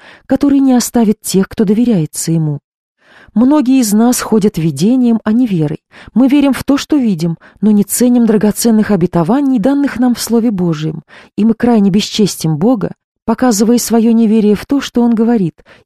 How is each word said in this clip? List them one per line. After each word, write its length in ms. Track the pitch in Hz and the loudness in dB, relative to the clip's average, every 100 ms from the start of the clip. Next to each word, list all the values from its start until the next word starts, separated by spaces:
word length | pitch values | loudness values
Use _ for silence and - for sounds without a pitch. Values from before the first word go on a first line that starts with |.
| - - | -20 -18
который 360 | - 269 285 277 | -4 -2 0 2
не 120 | 269 | 2
оставит 480 | 247 - 240 214 214 | 2 0 0 0 -2
тех, 260 | - 185 190 | -2 -2 -2
кто 140 | - | -2
доверяется 680 | 202 214 240 202 151 - - | 0 0 0 0 -2 -6 -4
Ему. 280 | 165 151 143 - _ _ _ _ - - | -2 -2 -6 -12 _ _ _ _ -20 -8
Многие 480 | 208 254 302 247 262 | 0 2 2 2 2
из 120 | 220 | 2
нас 280 | 208 233 240 | 2 2 0
ходят 380 | - 226 202 170 | -2 0 0 0
видением, 640 | 160 135 190 254 240 226 | -4 -2 0 2 0 0
а 100 | - | 0
не 140 | 226 254 | 0 0
верой. 380 | 175 151 156 _ - - | -2 -2 -6 _ -20 -6
Мы 120 | 208 262 | 0 2
верим 260 | 294 277 | 2 2
в 120 | 254 | 0
то, 120 | - 277 | -2 -2
что 200 | - 302 | -2 -2
видим, 420 | 233 170 170 165 - _ | 0 -2 -4 -6 -12 _
но 100 | 208 | 0
не 140 | 208 | 2
ценим 420 | 202 - 247 247 226 | 0 0 2 2 2
драгоценных 640 | 214 208 - 233 214 208 | 2 0 0 0 0 0
обетований, 720 | 202 175 175 165 262 277 254 | 0 0 0 0 0 0 0
данных 400 | 262 285 277 - | 0 0 -2 -2
нам 160 | 254 233 | -2 -2
в 40 | |
Слове 300 | - 233 233 | -2 -2 0
Божьем, 540 | 196 180 151 156 156 - - - - | -2 -2 -4 -6 -10 -14 -20 -12 -2
и 80 | |
мы 100 | 220 | -2
крайне 360 | 226 247 226 196 | 0 0 2 2
бесчестим 640 | 196 - - 202 - 165 151 | 0 -2 -2 -2 -2 -4 -2
Бога, 380 | 208 247 170 - _ _ | 0 -2 -4 -10 _ _
показывая 540 | - 226 254 202 220 240 | -6 -2 0 2 2 0
своё 320 | - 226 226 | 0 0 2
неверие 460 | 226 226 220 208 202 | 2 2 2 2 0
в 100 | - | -2
то, 140 | 277 | -4
что 220 | - 240 | -4 -2
Он 120 | 240 | 0
говорит, 480 | 220 226 233 170 - _ - | 0 0 0 -2 -6 _ -20